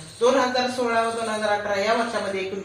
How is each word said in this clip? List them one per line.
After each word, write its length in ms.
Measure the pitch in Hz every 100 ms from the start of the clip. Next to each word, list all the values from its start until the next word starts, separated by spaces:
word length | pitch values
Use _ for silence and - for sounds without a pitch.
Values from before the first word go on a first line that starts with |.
| - -
दोन 180 | 240 262
हजार 320 | 247 254 247
सोळा 320 | 247 240 226
व 80 | 226
दोन 180 | 226 220
हजार 200 | 214 208
अठरा 260 | 208 208 196
या 180 | 214
वर्षामध्ये 460 | 233 226 202 196 196
एकूण 200 | 190 196